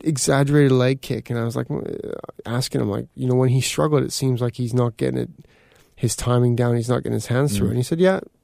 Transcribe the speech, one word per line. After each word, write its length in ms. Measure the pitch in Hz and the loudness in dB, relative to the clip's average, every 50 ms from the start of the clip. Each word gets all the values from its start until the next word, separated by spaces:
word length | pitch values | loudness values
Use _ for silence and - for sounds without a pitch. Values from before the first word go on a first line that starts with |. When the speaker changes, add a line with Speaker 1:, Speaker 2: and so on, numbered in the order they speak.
| - | -2
Speaker 1:
exaggerated 680 | - 156 127 - - 139 135 143 139 147 147 143 135 | -2 -2 0 0 2 2 2 4 4 4 6 6 6
leg 300 | 131 127 123 131 135 131 | 6 4 4 2 0 -2
kick. 280 | - - - - - - | -4 -6 -6 -6 -6 -6
And 80 | 120 117 | -4 -4
I 40 | 117 | -2
was 120 | 117 120 | -2 -4
like, 120 | 127 - - | -4 -4 -4
uh, 120 | 147 - - - - - - - 50 50 50 50 - - - | -6 -6 -6 -6 -8 -8 -8 -10 -10 -10 -12 -14 -18 -14 -8
asking 340 | 104 117 123 127 - - 139 | -4 -4 -4 -2 -2 -2 -2
him, 80 | 117 104 | -2 -2
like, 180 | 98 113 123 - _ | -2 -4 -6 -8 _
you 100 | - 131 | -6 -2
know, 80 | 123 127 | 0 2
when 140 | 127 131 127 | 2 2 4
he 120 | 127 131 | 2 2
struggled, 440 | 123 - - - 151 156 151 139 131 | 0 0 0 0 0 2 2 2 0
it 80 | - | -2
seems 280 | - - 139 131 127 117 | -4 -2 -2 -2 0 0
like 140 | 123 120 - | -2 -4 -4
he's 180 | - 123 113 120 | -4 -4 -2 0
not 220 | 123 120 120 113 - | 0 0 0 0 -2
getting 200 | 131 127 131 123 | -2 -2 -2 -2
it, 120 | - - - - - _ _ _ _ _ _ _ _ _ _ | -4 -6 -10 -16 -20 _ _ _ _ _ _ _ _ _ _
his 180 | - - 113 - | -4 -4 -4 -2
timing 400 | - - 120 123 120 123 123 120 | -2 -2 0 2 2 2 2 2
down. 220 | 117 120 120 120 | 2 0 0 0
He's 120 | 117 113 120 | 0 0 0
not 100 | 123 127 | -2 -2
getting 160 | - 117 113 | -2 -2 -4
his 120 | 113 - | -4 -2
hands 300 | - 120 127 143 147 202 | -2 0 0 0 0 0
through 100 | 202 123 | 0 0
Speaker 2:
Mm. 40 | - | 0
Speaker 1:
it. 20 | |
And 40 | 117 123 | 0 -2
he 40 | |
said, 160 | 127 - 165 165 | 0 2 2 4
"Yeah, 220 | 185 185 190 190 - - - _ | 4 4 4 2 -4 -10 -18 _